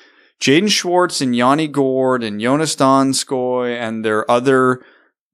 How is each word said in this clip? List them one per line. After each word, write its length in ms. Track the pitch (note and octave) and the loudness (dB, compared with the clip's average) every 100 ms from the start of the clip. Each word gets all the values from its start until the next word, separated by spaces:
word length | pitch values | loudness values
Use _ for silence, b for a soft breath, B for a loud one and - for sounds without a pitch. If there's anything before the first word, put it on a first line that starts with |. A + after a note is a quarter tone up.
| b b b b | b b b b
Jaden 300 | - D3+ G#3 | 2 2 2
Schwartz 500 | G3 F3 F3+ F3 - | -2 0 0 0 -2
and 140 | C3 | -2
Yanni 320 | A#2+ B2 D3 D#3 | 0 2 0 -2
Gourde 560 | C#3 C3+ C3 C3 B2+ | -2 0 0 0 0
and 180 | A2+ G#2 | -4 -4
Jonas 360 | A#2 D3 D#3 - | -2 0 -2 0
Donskoy 1000 | C3+ C3+ C3+ C3 - C3 B2+ B2+ B2 A#2+ | 2 4 2 -2 -4 -4 -2 -2 -4 -4
and 280 | A2+ A2+ | -6 -4
their 240 | A2 G#2+ - | -2 -2 0
other 540 | B2 C3 C3 B2+ B2+ b b b b _ | 0 4 4 2 0 b b b b _